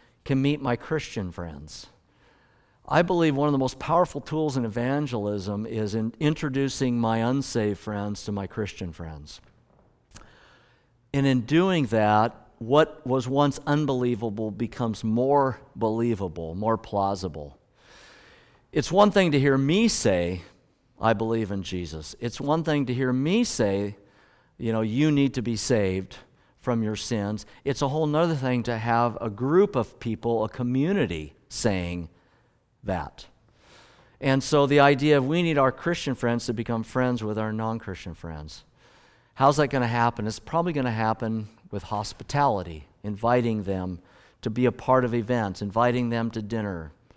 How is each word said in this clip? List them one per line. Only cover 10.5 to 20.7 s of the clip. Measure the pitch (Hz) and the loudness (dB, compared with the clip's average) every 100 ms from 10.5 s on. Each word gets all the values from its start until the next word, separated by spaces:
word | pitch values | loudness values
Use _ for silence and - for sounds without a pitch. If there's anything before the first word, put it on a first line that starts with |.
| _ _ _ _ _ _ | _ _ _ _ _ _
And | 139 139 | 0 2
in | 127 | 2
doing | 117 156 185 180 127 | 2 4 4 2 2
that, | 110 107 107 117 - - _ | 4 6 6 4 -2 -16 _
what | 113 143 160 - 123 | 2 4 4 0 -2
was | 131 123 | -2 0
once | 135 143 - - | 2 2 0 0
unbelievable | 147 147 127 123 117 113 104 110 | 0 2 0 0 0 -4 -4 -6
becomes | 104 117 - 117 107 | -4 -6 -2 -4 -2
more | 113 110 131 143 135 - - | 0 2 4 4 2 -2 -12
believable, | - 110 110 120 104 95 82 82 | -4 -2 2 0 0 -4 -6 -8
more | 87 107 113 | -4 0 0
plausible. | - 101 98 98 90 78 73 - _ _ _ - - - - - _ _ _ | 0 0 0 0 -4 -8 -12 -16 _ _ _ -20 -20 -20 -20 -20 _ _ _
It's | - - | -4 0
one | 180 208 | 4 6
thing | 202 180 | 6 4
to | 143 | 4
hear | 139 135 | 4 4
me | 135 180 226 | 4 4 4
say, | - 117 92 87 90 - _ _ | 2 2 2 0 -4 -10 _ _